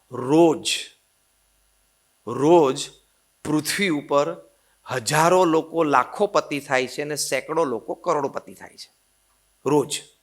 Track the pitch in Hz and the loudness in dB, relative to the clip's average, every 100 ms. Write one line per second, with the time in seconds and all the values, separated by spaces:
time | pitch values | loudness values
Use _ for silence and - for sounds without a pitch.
0 | _ 120 123 160 165 131 - - - _ | _ -8 0 4 4 2 -4 -8 -10 _
1 | _ _ _ _ _ _ _ _ _ _ | _ _ _ _ _ _ _ _ _ _
2 | _ _ 107 123 147 175 135 139 - - | _ _ -10 0 4 6 4 0 -8 -16
3 | _ _ _ _ - 151 147 - 196 147 | _ _ _ _ -4 -4 -4 -4 -2 -4
4 | 143 143 151 180 - _ _ _ - 131 | 0 0 0 -6 -16 _ _ _ -8 -6
5 | 107 151 170 185 175 160 156 165 151 131 | -2 2 4 4 4 2 -2 -2 2 2
6 | 123 - 202 156 - 143 139 131 127 - | 2 -2 0 0 -2 -8 -2 -2 -2 -6
7 | 147 147 - 131 - 160 151 113 - - | -8 -6 -4 -6 -4 -4 -2 -4 -8 -8
8 | 175 151 139 - - 92 92 - - _ | -4 -2 -2 -8 -14 -20 -20 -20 -20 _
9 | _ _ _ _ _ _ 131 147 123 - | _ _ _ _ _ _ 0 0 0 -6
10 | - _ | -12 _